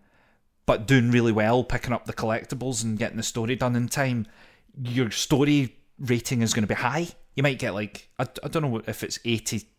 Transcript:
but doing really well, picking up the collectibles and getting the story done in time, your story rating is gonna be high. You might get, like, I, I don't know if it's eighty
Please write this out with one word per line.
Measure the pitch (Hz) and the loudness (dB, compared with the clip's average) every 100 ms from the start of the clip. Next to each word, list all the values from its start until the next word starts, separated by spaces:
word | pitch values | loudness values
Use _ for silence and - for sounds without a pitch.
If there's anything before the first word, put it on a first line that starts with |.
| _ _ _ _ _ _ - | _ _ _ _ _ _ 0
but | - 107 | 0 4
doing | 131 120 | 6 6
really | 120 117 | 4 4
well, | 107 107 123 | 4 4 2
picking | 120 127 - | 2 -2 -2
up | 117 - | -6 -6
the | |
collectibles | - 113 117 - 127 127 117 | -4 -2 -2 -4 -6 -4 -4
and | 113 107 | -4 -2
getting | 113 107 | -4 -4
the | |
story | 110 120 113 123 | -6 -4 -2 0
done | 127 120 | 0 0
in | 120 | 0
time, | - 135 120 107 - - _ _ 139 | 0 0 -2 -4 -10 -20 _ _ -10
your | 123 120 117 | -4 0 0
story | - - 139 147 147 127 - _ - | -2 0 4 4 4 2 -6 _ -10
rating | 131 123 - 127 | -2 -2 0 0
is | 113 | 2
gonna | - 104 | 2 0
be | 107 | 0
high. | 120 147 170 - - - | 0 -2 -4 -10 -10 -2
You | |
might | 139 131 | 0 0
get, | 123 | -4
like, | 95 107 - - - | -4 -6 -10 -16 -8
I, | 127 - | -8 -6
I | 147 | -6
don't | 170 | -2
know | 147 113 - | -2 -2 -6
if | 107 | -8
it's | - - 117 | -8 -6 -2
eighty | 117 - 110 - | -2 -2 -8 -8